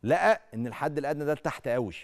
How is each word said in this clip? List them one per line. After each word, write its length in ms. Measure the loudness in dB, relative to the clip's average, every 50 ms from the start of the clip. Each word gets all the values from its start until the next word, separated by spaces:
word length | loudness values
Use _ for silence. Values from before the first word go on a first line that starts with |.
| 2
لقى 380 | 2 2 4 6 4 4 4 0 _ -6
ان 120 | -4 -4
الحد 320 | -4 -4 -2 -4 -2 -2 -2
الادنى 260 | -2 -2 -2 -2 0
ده 100 | -2 -2
تحت 340 | 0 -2 -4 -4 -4 -4 -2
قوي 260 | 0 0 0 -2 -4 -8